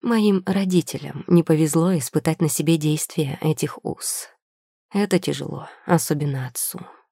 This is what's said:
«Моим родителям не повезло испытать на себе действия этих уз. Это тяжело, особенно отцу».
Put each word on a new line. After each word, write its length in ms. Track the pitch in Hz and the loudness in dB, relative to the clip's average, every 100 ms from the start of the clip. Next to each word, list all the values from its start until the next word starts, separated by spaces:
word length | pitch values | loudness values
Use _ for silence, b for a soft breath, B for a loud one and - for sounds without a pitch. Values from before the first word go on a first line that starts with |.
«Моим 400 | 240 233 208 196 | 0 2 4 2
родителям 800 | 185 190 190 180 156 - 143 147 - | 0 -2 2 2 0 -8 -10 -12 4
не 160 | 175 | 4
повезло 540 | 160 156 156 165 170 180 | 6 4 4 2 2 0
испытать 460 | 123 151 160 160 | -2 -2 -2 0
на 80 | 160 | 0
себе 260 | - 151 165 | 0 2 2
действия 600 | 151 151 - - 143 139 | 2 -2 -2 -4 -4 -2
этих 420 | 156 151 151 - | -2 -2 -4 -6
уз. 460 | - - - - - _ _ _ _ _ _ | -10 -8 -8 -8 -10 _ _ _ _ _ _
Это 260 | 202 202 180 | -2 2 0
тяжело, 520 | 180 139 139 - - - - | 0 -6 -6 -10 -14 -18 2
особенно 600 | 170 - 151 147 135 127 | 2 2 -2 -2 -4 -6
отцу». 340 | - - - - - _ | -8 -8 -8 -16 -20 _